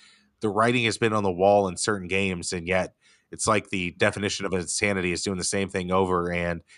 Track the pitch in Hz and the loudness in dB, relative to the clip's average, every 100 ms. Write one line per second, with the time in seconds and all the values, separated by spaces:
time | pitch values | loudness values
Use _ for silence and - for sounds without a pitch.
0 | - _ _ _ 110 98 113 123 117 101 | -20 _ _ _ -2 2 2 2 0 2
1 | 117 107 101 87 95 101 95 90 - 104 | 0 2 0 4 6 6 4 -2 -2 -2
2 | 90 95 98 87 85 92 85 92 87 _ | -2 -2 0 -2 -4 -6 -2 0 -2 _
3 | _ _ - 82 - 107 - 98 90 - | _ _ -18 -6 2 2 0 -4 -4 0
4 | 107 98 101 - 95 92 82 - 104 98 | 0 0 -4 -4 -4 -4 -4 -2 0 0
5 | 90 85 - 92 85 101 95 98 90 92 | -2 -2 -4 -4 -2 -4 -4 -4 -2 0
6 | 92 90 87 87 87 85 - | 2 0 0 -2 -2 -4 -10